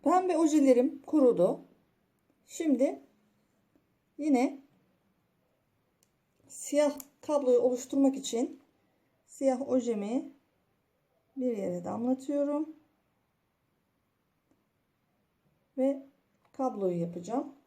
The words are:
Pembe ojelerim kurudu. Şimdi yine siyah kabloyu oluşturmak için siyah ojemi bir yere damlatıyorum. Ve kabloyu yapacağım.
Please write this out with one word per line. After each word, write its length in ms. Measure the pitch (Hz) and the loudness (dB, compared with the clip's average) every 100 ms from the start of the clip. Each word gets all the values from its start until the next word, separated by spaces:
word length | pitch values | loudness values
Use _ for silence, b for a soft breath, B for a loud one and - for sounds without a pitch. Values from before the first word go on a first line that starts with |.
Pembe 360 | 277 359 370 320 | 2 2 2 0
ojelerim 640 | 320 302 269 240 269 - | 2 4 6 4 2 -4
kurudu. 580 | - 302 254 170 185 - - _ _ _ _ _ _ _ _ | -2 4 4 4 2 0 -12 _ _ _ _ _ _ _ _
Şimdi 560 | - 330 240 277 - _ _ _ _ _ _ _ _ _ _ _ - | -6 0 2 0 -2 _ _ _ _ _ _ _ _ _ _ _ -6
yine 440 | 302 254 269 - _ _ _ _ _ _ _ _ _ _ _ _ _ _ _ _ _ _ _ | 0 2 2 -4 _ _ _ _ _ _ _ _ _ _ _ _ _ _ _ _ _ _ _
siyah 520 | - - 285 294 - - _ | -18 -2 2 2 -2 -16 _
kabloyu 380 | - 294 254 247 | -4 0 4 4
oluşturmak 580 | 262 247 - 277 277 269 | 2 -2 -4 2 2 0
için 440 | - 233 262 - _ _ _ _ _ _ _ | -6 -4 -4 -8 _ _ _ _ _ _ _
siyah 420 | - 269 247 269 | -2 0 0 0
ojemi 640 | 254 233 214 202 254 - _ _ _ _ _ _ _ _ _ _ 277 | -2 0 -4 -4 -6 -6 _ _ _ _ _ _ _ _ _ _ -6
bir 200 | 254 214 | -4 -4
yere 280 | 190 175 | -6 -6
damlatıyorum. 920 | 175 208 240 262 285 285 285 294 311 - _ _ _ _ _ _ _ _ _ _ _ _ _ _ _ _ _ _ _ _ _ _ _ _ _ _ _ _ _ - | -8 -6 -2 -4 -2 -2 -2 -2 -6 -12 _ _ _ _ _ _ _ _ _ _ _ _ _ _ _ _ _ _ _ _ _ _ _ _ _ _ _ _ _ -2
Ve 280 | 269 269 - _ _ _ _ | -2 -2 -10 _ _ _ _
kabloyu 480 | - 262 214 190 175 | -6 -6 -2 -2 -2
yapacağım. 520 | 170 180 190 247 - - | -6 -8 -6 -6 -6 -16